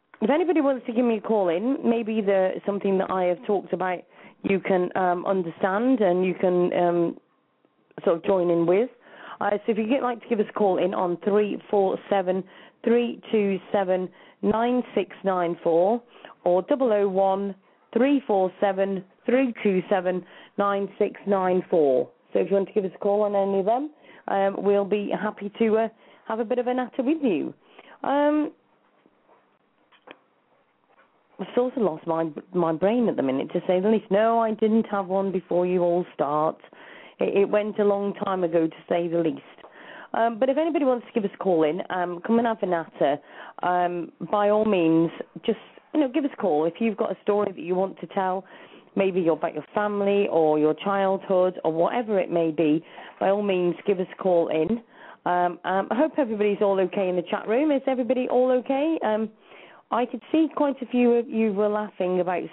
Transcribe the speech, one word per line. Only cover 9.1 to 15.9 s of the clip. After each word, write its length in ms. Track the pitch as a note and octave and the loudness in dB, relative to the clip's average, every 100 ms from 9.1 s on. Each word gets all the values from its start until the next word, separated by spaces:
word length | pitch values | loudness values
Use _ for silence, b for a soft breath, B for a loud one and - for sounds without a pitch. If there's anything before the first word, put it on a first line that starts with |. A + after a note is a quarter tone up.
| B B B | B B B
Uh, 100 | G3 | -2
so 200 | G#3 A3 | -2 -2
if 60 | G#3+ | -2
you'd 240 | G#3+ C4+ | 0 0
like 200 | B3 A#3 | -2 -6
to 60 | - | -4
give 120 | A3 | -2
us 60 | G#3 | -2
a 40 | |
call 240 | - G3+ E3+ | 0 0 2
in 160 | F3+ | 0
on 240 | - F3 E3+ | 0 -2 -2
three 380 | - G3+ G#3 - - | 0 0 0 -4 -2
four 280 | G#3 F#3+ F#3+ - | 0 2 0 -2
seven, 340 | G3 F3+ F#3 F#3 B B B | -2 0 -2 -6 B B B
three 380 | - A#3 A#3+ A#3+ - | 0 2 0 -6 -4
two 280 | A3 G3+ F#3 - | 0 0 -2 -2
seven, 380 | G#3 F#3 F#3 F#3 B B B | -2 0 -2 -4 B B B
nine 420 | G3+ G#3+ A#3+ B3 A#3 - | -2 0 0 0 -2 -4
six 200 | F#3 - | -4 -4
nine 340 | F#3+ F#3 E3+ E3+ | -2 0 0 -2
four 380 | E3+ E3 F#3 | 0 4 4